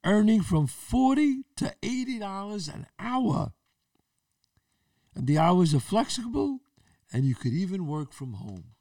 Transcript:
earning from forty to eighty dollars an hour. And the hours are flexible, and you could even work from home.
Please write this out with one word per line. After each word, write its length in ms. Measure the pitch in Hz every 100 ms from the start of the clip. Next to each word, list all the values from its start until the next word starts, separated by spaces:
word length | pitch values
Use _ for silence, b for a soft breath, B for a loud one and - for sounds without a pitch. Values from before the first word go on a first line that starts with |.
earning 360 | 170 208 214 220
from 260 | 175 160 143
forty 760 | - - 240 262 277 294 262 - -
to 180 | - -
eighty 360 | - 254 254 240
dollars 480 | 202 196 202 208 156
an 200 | - - -
hour. 540 | 226 254 233 143 - - _ _ _ _ _ _ _ _ _ _ _ _ _ _ _
And 120 | - 123
the 100 | 151
hours 380 | 165 180 170
are 60 | 147
flexible, 800 | - 208 294 - 233 277 294 269 _ _ _ _ _
and 140 | - 135
you 80 |
could 180 | 120 123
even 340 | 139 190 190 160
work 280 | 151 143
from 180 | - 135
home. 320 | 101 104 95 - _